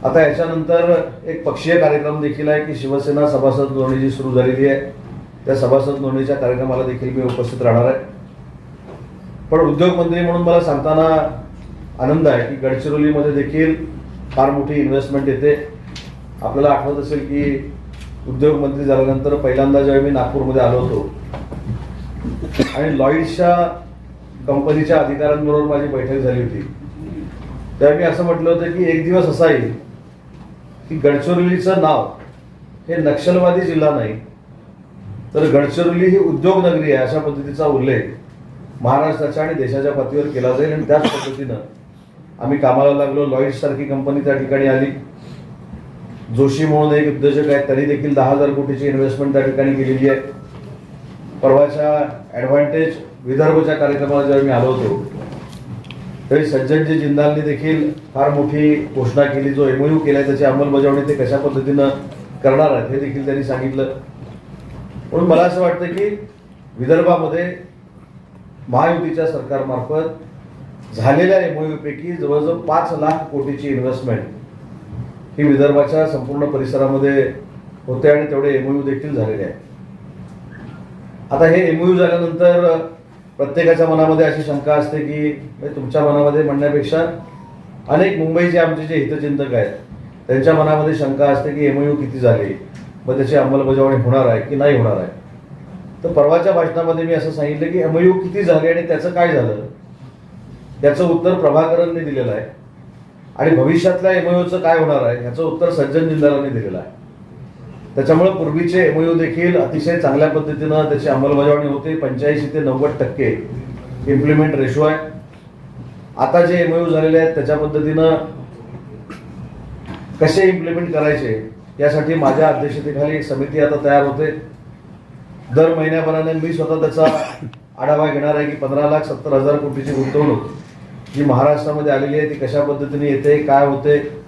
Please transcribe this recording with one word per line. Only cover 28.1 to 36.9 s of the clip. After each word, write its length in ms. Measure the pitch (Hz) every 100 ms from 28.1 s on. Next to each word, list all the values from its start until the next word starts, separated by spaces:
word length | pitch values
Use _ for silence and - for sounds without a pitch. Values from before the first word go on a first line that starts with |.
| 156
म्हटलं 260 | 175 160 165
होतं 220 | 170 170
की 180 | 175 170
एक 140 | 160
दिवस 220 | 156 185 160
असा 240 | - 165
येईल 200 | - 113 - - - - - - - - - - - -
की 60 | 156
गडचिरोलीचं 840 | 143 143 165 175 180 180 185 185
नाव 260 | 156 135 - - - - - - - - -
हे 80 | 165
नक्षलवादी 640 | 151 143 175 180 180 180
जिल्हा 280 | 180 160 151
नाही, 240 | 143 107 107 - - - - - - - - - - -
तर 120 | 151 151
गडचिरोली 540 | 139 143 - 170 175 185
ही 120 | 196
उद्योगनगरी 720 | 170 143 165 190 175 170 147